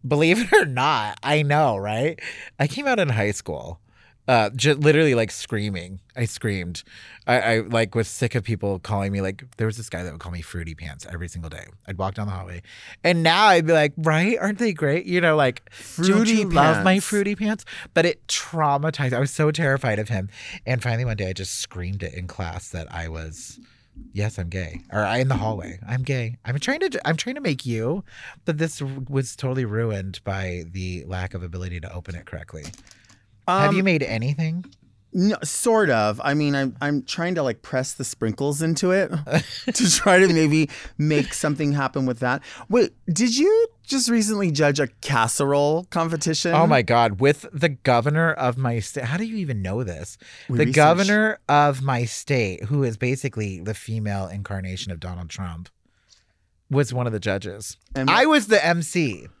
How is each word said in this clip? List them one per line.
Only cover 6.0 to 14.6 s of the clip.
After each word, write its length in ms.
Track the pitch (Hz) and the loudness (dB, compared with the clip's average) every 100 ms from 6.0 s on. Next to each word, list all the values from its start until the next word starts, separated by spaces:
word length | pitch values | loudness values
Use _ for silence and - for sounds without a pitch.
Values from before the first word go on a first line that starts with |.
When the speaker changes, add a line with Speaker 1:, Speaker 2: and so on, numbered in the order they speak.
| _ - | _ -6
Speaker 1:
I 80 | |
screamed. 600 | 117 - 113 98 87 85 - - - - - | -4 -2 -4 -4 -6 -10 -14 -20 -20 -10 0
I, 120 | 123 | 2
I, 200 | 104 113 | 4 0
like, 360 | 101 117 110 117 | 2 0 0 -2
was 120 | 110 | -4
sick 260 | - 131 | -2 -2
of 120 | 123 110 | -2 -4
people 340 | 107 101 95 | -4 -2 -4
calling 320 | - 104 98 | -4 -2 -2
me, 80 | 98 | -2
like, 240 | 95 95 - - | -4 -6 -16 -4
there 100 | 110 | -4
was 80 | 110 | -4
this 140 | 110 | -10
guy 140 | 87 | -8
that 80 | 90 | -8
would 80 | 78 | -10
call 100 | 85 | -10
me 100 | 85 | -10
Fruity 320 | 80 87 82 | -8 -8 -8
Pants 320 | 78 78 67 - | -10 -14 -14 -14
every 160 | 87 87 | -10 -10
single 220 | 90 80 | -10 -12
day. 160 | 80 - - - | -14 -18 -20 -14
I'd 120 | 92 | -6
walk 160 | 98 | -6
down 140 | 104 101 | -4 -8
the 60 | |
hallway, 280 | 95 92 90 - - - - | -8 -10 -14 -16 -20 -20 -2
and 200 | 170 175 | 0 2
now 240 | 160 175 214 | 2 4 6
I'd 180 | 175 160 | 6 6
be 60 | |
like, 180 | 160 151 165 | 4 4 2
"Right? 400 | 160 156 190 233 | 2 2 2 0
Aren't 180 | 202 | -2
they 120 | 208 | 0